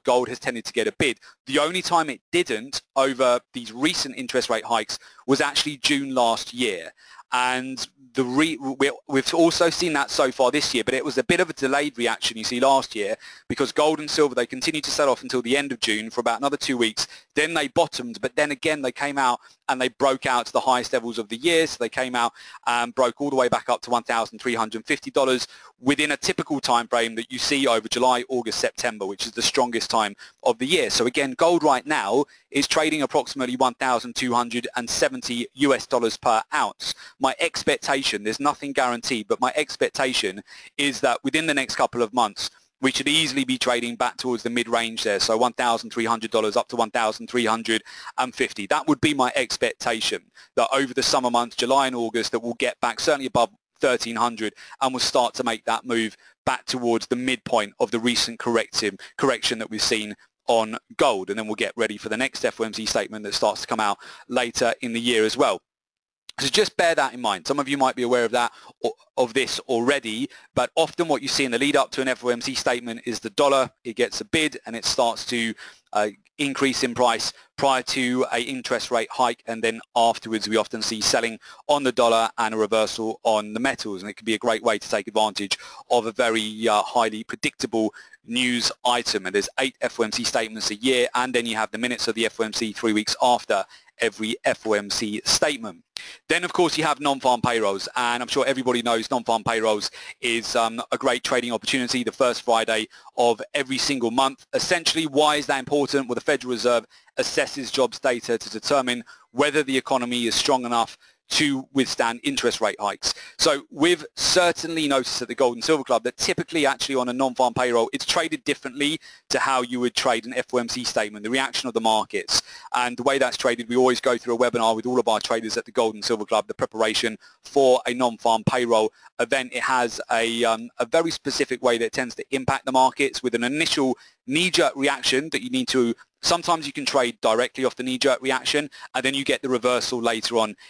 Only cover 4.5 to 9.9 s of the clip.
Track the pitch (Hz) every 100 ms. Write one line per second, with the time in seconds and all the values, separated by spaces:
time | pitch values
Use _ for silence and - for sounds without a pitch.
4.5 | 113 - 113 110 - - - - 135 147
5.5 | 147 151 139 - 139 139 131 117 110 -
6.5 | 120 120 90 80 _ - - _ 127 127
7.5 | 127 131 127 - _ 123 - 127 131 160
8.5 | 143 135 131 139 - - 135 - 170 170
9.5 | - 170 - 180